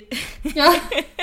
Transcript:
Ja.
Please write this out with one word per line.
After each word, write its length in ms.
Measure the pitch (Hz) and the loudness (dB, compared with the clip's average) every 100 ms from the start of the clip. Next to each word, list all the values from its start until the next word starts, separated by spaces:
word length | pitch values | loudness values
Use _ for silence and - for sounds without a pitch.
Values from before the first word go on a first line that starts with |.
| - 240 - - 302 302 | -4 -10 -10 -10 -6 2
Ja. 200 | 294 339 - 320 - - | 4 4 0 -6 -6 -6